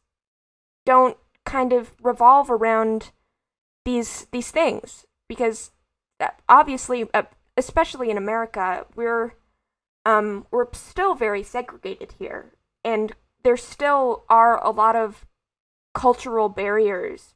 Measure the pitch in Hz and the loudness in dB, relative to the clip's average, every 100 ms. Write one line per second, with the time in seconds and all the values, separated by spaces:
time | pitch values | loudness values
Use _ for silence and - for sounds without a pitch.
0 | _ _ _ _ _ _ _ _ - 254 | _ _ _ _ _ _ _ _ 2 4
1 | 254 - _ _ - 269 254 247 226 _ | 4 0 _ _ -8 -4 0 0 -2 _
2 | 240 240 240 277 277 226 226 220 220 220 | -4 4 6 6 4 0 0 0 0 -4
3 | - _ _ _ _ _ _ _ - 247 | -8 _ _ _ _ _ _ _ -6 -4
4 | 226 - - 247 - 311 320 - - - | -4 -12 -10 -10 -4 0 0 -2 -12 -20
5 | _ _ _ 233 233 220 - _ _ _ | _ _ _ -4 -4 -4 -14 _ _ _
6 | _ _ - - - 262 302 262 - 247 | _ _ -10 -6 6 6 6 -2 -6 -6
7 | 220 214 - _ _ - 254 - - 262 | -2 -4 -4 _ _ -6 -4 -2 -2 -4
8 | 240 208 196 226 226 214 185 180 - - | -6 -4 -4 -4 -6 -6 -6 -6 -10 -8
9 | 233 233 233 - _ _ _ _ _ _ | -4 -4 -6 -10 _ _ _ _ _ _
10 | 220 214 208 202 - 240 240 - - - | 0 0 0 -8 -6 -4 -4 -8 -14 -4
11 | 392 269 220 202 202 247 240 - 190 - | -2 -2 -2 -4 -6 -10 -10 -14 -14 -14
12 | - - 196 - - _ _ _ 226 220 | -16 -16 -14 -14 -18 _ _ _ -6 -4
13 | 214 - _ _ 247 240 - - 285 285 | -4 -10 _ _ 0 0 -4 -6 0 0
14 | 254 - - 226 233 226 - 220 220 226 | 0 -4 2 4 6 4 0 2 2 2
15 | 220 208 - _ _ _ _ _ _ - | -2 -8 -20 _ _ _ _ _ _ -2
16 | 254 247 262 226 214 196 202 208 214 185 | 0 0 -2 -2 -2 -2 -2 0 0 0
17 | - - _ | -6 -10 _